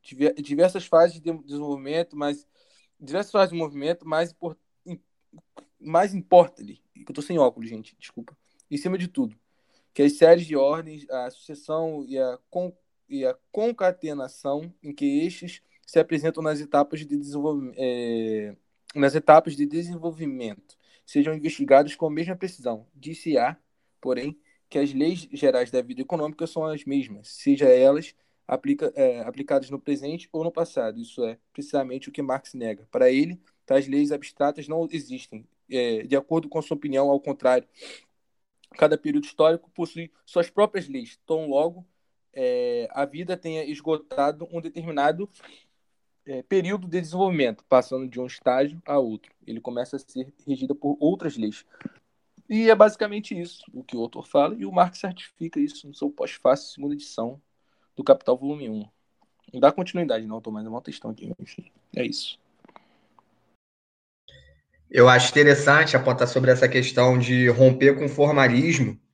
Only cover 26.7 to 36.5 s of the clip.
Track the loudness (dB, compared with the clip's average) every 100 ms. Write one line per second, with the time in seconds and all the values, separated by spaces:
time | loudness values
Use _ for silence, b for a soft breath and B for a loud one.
26.7 | -6 -4 -4 -4 -12 -20 -8 0 4 6
27.7 | 8 6 4 -2 _ _ _ -8 -6 -2
28.7 | -2 -2 0 0 0 -8 -12 -2 -2 -2
29.7 | -12 -6 -6 -6 -12 -10 -8 -6 -4 -6
30.7 | -4 -6 -6 -14 -8 -8 -8 _ -16 -8
31.7 | -6 -6 -8 -12 -10 -6 -6 -8 -10 -8
32.7 | -8 -8 2 4 4 0 -4 _ _ _
33.7 | 0 2 0 0 -2 -10 _ -4 -4 -8
34.7 | -6 -6 -8 -12 -14 -14 -20 -20 _ _
35.7 | -4 -2 -2 0 -2 0 -4 -2